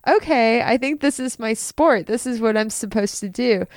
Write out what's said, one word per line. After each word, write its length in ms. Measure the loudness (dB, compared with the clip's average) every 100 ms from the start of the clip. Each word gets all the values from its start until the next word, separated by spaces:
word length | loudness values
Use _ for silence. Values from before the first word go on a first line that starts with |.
| 0
"Okay, 560 | 2 2 2 4 2
I 140 | 2 0
think 240 | 0 0
this 180 | 0 0
is 180 | -6 -6
my 160 | -4
sport. 540 | -4 -4 2 4 4 0
This 180 | -4 -4
is 160 | -2
what 160 | 0 0
I'm 140 | -2
supposed 480 | -6 -4 -2 -2 -6
to 100 | -8
do." 380 | -2 0 0 -2